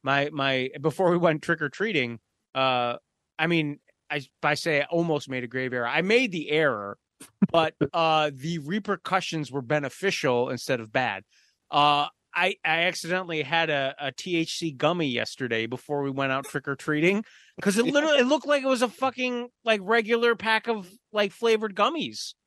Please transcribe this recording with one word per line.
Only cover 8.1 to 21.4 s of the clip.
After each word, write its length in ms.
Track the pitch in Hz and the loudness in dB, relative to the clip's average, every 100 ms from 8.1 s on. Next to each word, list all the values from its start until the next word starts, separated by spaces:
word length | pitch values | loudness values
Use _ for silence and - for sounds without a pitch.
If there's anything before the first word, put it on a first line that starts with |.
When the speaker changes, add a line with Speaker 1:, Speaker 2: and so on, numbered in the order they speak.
| 156 151 | 4 2
Speaker 1:
the 240 | 135 156 170 | -4 -6 -6
repercussions 920 | 139 208 208 196 - 185 - 160 135 | -4 -6 -4 -6 -2 -2 -2 -6 -4
were 100 | 135 | -6
beneficial 880 | 120 151 139 - 190 - 147 123 131 | -2 -2 -2 -2 -2 0 2 2 0
instead 300 | 127 - 127 | -4 -4 -4
of 120 | 110 | -2
bad. 300 | 131 120 98 _ _ _ _ _ | -2 -2 -4 _ _ _ _ _
Uh, 380 | 147 147 147 147 _ _ 170 | 4 4 4 0 _ _ -2
I, 200 | 185 214 | -2 0
I 160 | 165 165 | -2 0
accidentally 600 | 175 - 165 185 175 160 | 0 -2 -4 -4 -2 -4
had 280 | 135 165 160 | 0 0 2
a, 240 | 143 135 135 | 0 -2 -4
a 120 | 139 | -8
T 240 | - 185 170 | -8 -2 -2
H 220 | 165 - | -2 -4
C 140 | 165 | -6
gummy 340 | 131 151 175 147 | 0 0 2 -2
yesterday 600 | 120 113 - 127 113 113 | -2 -4 -6 -4 -2 -2
before 360 | 123 - 143 | -6 -6 -4
we 80 | 139 | -2
went 220 | 135 135 | -2 -2
out 120 | 135 135 | -2 -4
trick-or-treating 760 | 143 143 135 - 151 175 202 - - _ - | -8 -6 -6 -2 2 2 2 -4 -18 _ -2
'cause 160 | 202 196 | 0 2
it 80 | 254 | 4
Speaker 2:
<laughs> 0 | |
Yeah. 60 | |
Speaker 1:
literally, 260 | 285 311 285 | 4 4 4
it 80 | 247 | 4
looked 200 | 294 277 | 2 2
like 160 | 285 | 2
it 40 | 262 | 2
was 140 | 254 | 2
a 60 | 240 | 0
fucking, 600 | - 262 254 254 247 247 _ | 0 -4 -2 -4 -4 -8 _
like, 160 | 226 214 | 0 0
regular 500 | 190 233 208 233 233 | 2 2 4 2 4
pack 320 | 233 220 220 233 | 2 2 2 2
of, 240 | 220 175 - _ | -4 -6 -20 _
like, 180 | 214 208 | -2 -2
flavored 460 | - | 0